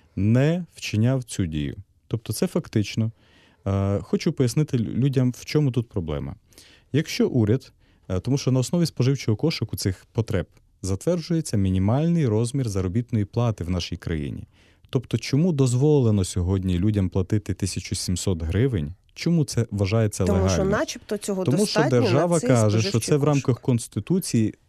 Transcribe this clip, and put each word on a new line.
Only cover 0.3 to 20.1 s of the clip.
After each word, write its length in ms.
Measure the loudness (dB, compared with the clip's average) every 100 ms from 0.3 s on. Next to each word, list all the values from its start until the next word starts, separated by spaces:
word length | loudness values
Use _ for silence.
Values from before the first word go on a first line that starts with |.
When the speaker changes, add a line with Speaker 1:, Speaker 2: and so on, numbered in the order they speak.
| 4 2 0 -6
Speaker 1:
вчиняв 500 | -12 -4 0 2 0
цю 220 | -4 -4 -2
дію. 300 | -2 -4 -8 -16 _ -8
Тобто 240 | -8 -6
це 140 | -4 -2
фактично, 640 | -2 -2 -2 -2 -2 -4 -4 _ _ _ _ -2
е, 320 | 0 0 -2
хочу 340 | -2 -2 0
пояснити 440 | 0 0 0 0 0
лю-, 160 | -2
людям, 380 | 0 0 2 0 0
в 80 |
чому 260 | -2 0 2
тут 180 | 0 -2
проблема. 460 | -4 -4 -4 -6 -12 _ -20 -20 -20 _
Якщо 360 | -2 -2 0 0
уряд, 440 | 2 4 2 -2 _ _ _ -6
е, 120 | -4
тому 180 | 0 0
що 140 | 2
на 80 | 0
основі 260 | 2 0 0
споживчого 500 | 0 0 0 0 0
кошику 400 | 0 -2 -6 -4
цих 300 | -4 -6 -8
потреб 340 | -6 -2 -2 -4 -10 _ _
затверджується 720 | -6 -4 -2 -2 0 -2 0 0
мінімальний 720 | 2 2 2 2 2 2 2
розмір 420 | 2 0 -2 -2
заробітної 560 | -2 -2 -2 -2 -2
плати 400 | 0 0 0 0
в 60 | -2
нашій 260 | -2 -4 -6
країні. 520 | -4 -4 -4 -8 -14 _ _ _ -4
Тобто 280 | -4 -2 -6
чому 340 | -2 0 2
дозволено 720 | 2 2 2 4 4 4 2
сьогодні 540 | 0 -2 0 0 0 0
людям 300 | 2 2 0
платити 460 | -2 0 -2 -2
тисячу 400 | -4 -4 -6 -8
сімсот 480 | -6 -4 -4 -2 -2
гривень? 520 | -2 0 0 0 -4 -10 _
Чому 300 | -6 -2 0
це 220 | 0 -2 -2
вважається 540 | 0 0 2 0